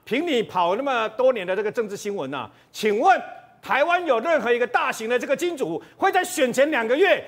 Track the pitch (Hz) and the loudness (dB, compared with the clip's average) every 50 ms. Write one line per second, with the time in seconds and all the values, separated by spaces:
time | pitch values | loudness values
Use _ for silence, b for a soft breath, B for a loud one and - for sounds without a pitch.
0 | _ - 214 277 349 349 277 233 202 - - 185 175 170 190 233 277 277 254 233 | _ -4 -2 -2 0 0 0 -2 -2 0 0 0 2 2 0 0 -2 -2 -2 -2
1 | 220 214 220 - 247 262 254 214 180 180 185 208 202 208 - 247 220 190 202 - | -2 -2 0 2 2 2 2 0 -2 -4 -2 -2 -2 -2 -4 -4 -4 -6 -6 -8
2 | - 208 202 190 139 131 147 135 113 b b b b b - - 208 214 202 220 | -8 -6 -6 -6 -6 -6 -6 -8 -8 b b b b b -8 -2 0 0 2 4
3 | 294 392 359 277 - - - - - - _ _ - - - 262 294 339 339 359 | 4 4 4 4 0 -6 -14 -18 -20 -20 _ _ -4 -2 0 2 2 2 2 0
4 | 359 311 247 - 240 339 330 285 208 240 240 233 240 240 - 370 311 262 - - | 2 2 0 2 2 2 0 2 2 2 0 0 0 0 0 0 0 -2 -4 -4
5 | 220 220 247 240 269 311 277 - 339 349 339 269 247 160 170 135 B B B - | -4 -2 -2 -2 0 -2 -2 -2 -2 -4 -4 -4 -4 -4 -6 -8 B B B -2
6 | 339 392 370 370 359 - - 311 269 240 220 247 277 311 302 240 226 220 254 302 | 0 2 2 2 0 -2 0 0 0 2 2 2 2 2 2 0 0 0 2 4
7 | 392 359 294 - - | 4 4 4 2 0